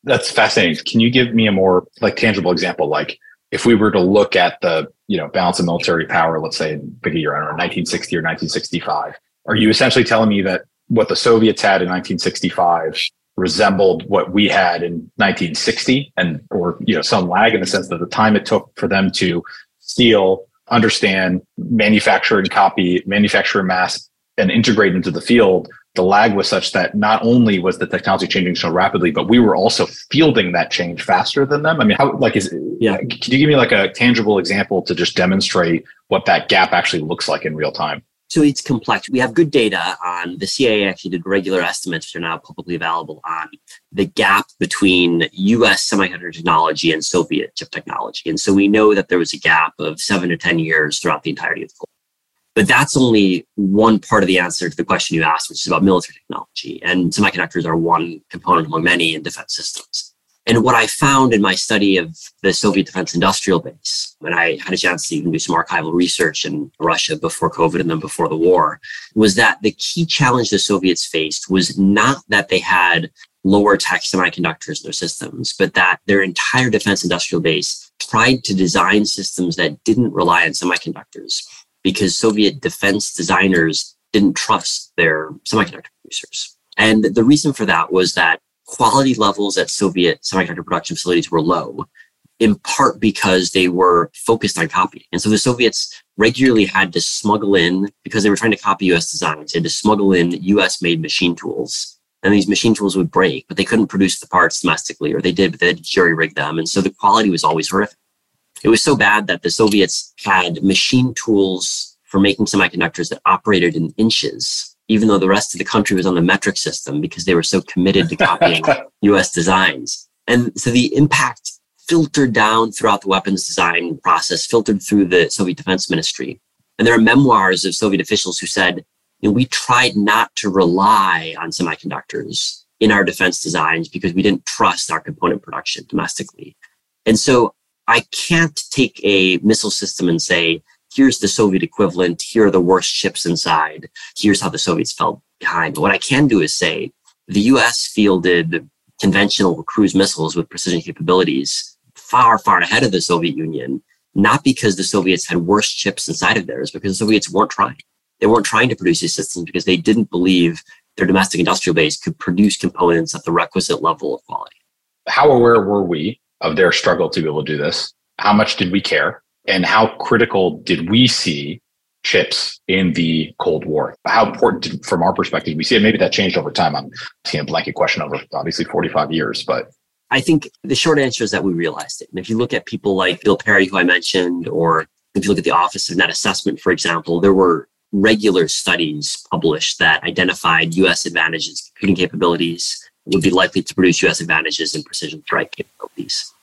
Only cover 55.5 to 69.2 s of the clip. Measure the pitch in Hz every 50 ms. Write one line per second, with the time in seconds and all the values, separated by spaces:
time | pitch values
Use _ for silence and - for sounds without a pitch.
55.5 | - - - - 87 85 95 98 92 90 85 - - - _ _ - - - _
56.5 | _ - - 67 - - - 87 90 92 90 85 - - 101 95 - 90 87 80
57.5 | - 90 80 82 80 82 82 85 82 82 85 85 82 78 _ _ - 90 - -
58.5 | 90 82 80 76 78 80 82 87 87 87 85 82 80 78 76 78 - - - -
59.5 | - - - - - - - _ - - - - _ _ _ _ _ _ _ -
60.5 | 117 117 110 127 123 117 110 104 - - 151 139 139 135 131 123 117 104 101 98
61.5 | 92 92 - - 110 104 101 98 95 92 87 82 80 - - - _ _ - 98
62.5 | 90 - - 104 95 98 92 - - 95 90 - - 85 85 95 95 - - 101
63.5 | 95 85 - - - _ _ - - - - - _ _ - 80 87 85 85 82
64.5 | 78 73 - - 92 85 - 92 90 82 - - 82 76 76 87 80 78 - -
65.5 | 85 82 85 - 90 85 78 80 82 87 90 87 - - 90 78 76 - - -
66.5 | - 76 73 69 _ _ 80 82 80 80 - - 80 78 80 82 - - - 82
67.5 | - - 82 82 - 87 87 85 82 80 78 - - - 85 82 78 80 82 90
68.5 | 92 85 78 76 76 - - - - - - - _ 107